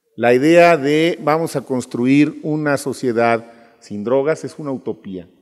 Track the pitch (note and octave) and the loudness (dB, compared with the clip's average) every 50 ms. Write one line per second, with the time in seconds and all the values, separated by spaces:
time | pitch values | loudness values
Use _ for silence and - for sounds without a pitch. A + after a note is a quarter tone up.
0 | _ _ _ - A2 A#2 B2 B2+ C3+ D#3 E3 F3 E3+ F3 E3+ D#3 C3 C#3 D3 D3+ | _ _ _ -2 2 2 2 4 4 4 6 6 6 6 6 4 2 0 0 2
1 | D#3+ E3+ F3+ - D#3 D3 D3 D#3+ E3 D3+ - D3 A#2+ - C3+ B2+ A#2+ - - A#2 | 0 0 -2 -2 -2 -2 0 0 -2 -4 -6 -6 -6 -4 -6 -6 -6 -6 -6 -2
2 | A#2+ B2+ C3+ C#3+ D3 D3 C3+ - - D#3+ D3+ D#3 D3+ D3 C#3+ C3+ - C#3+ A#2 - | 0 2 4 4 2 2 0 -4 -6 -6 -6 -4 -2 -2 -2 -2 -4 -6 -8 -4
3 | - B2+ A2+ A2+ A#2 A#2 A#2 A2+ A2+ - - _ _ _ _ _ _ - G#2 G#2 | -4 -2 0 0 2 2 0 0 -4 -8 -20 _ _ _ _ _ _ -14 -12 -8
4 | G#2 A2 B2+ C#3 C#3 D3 D#3+ D3+ - C3+ - - D#3 C#3+ C3+ B2 - - G#2+ - | -4 0 0 0 0 0 -4 -4 -8 -12 -14 -12 -10 -10 -10 -8 -8 -10 -10 -10
5 | - G#2 F#2 F2+ E2+ - _ _ | -12 -14 -14 -14 -14 -16 _ _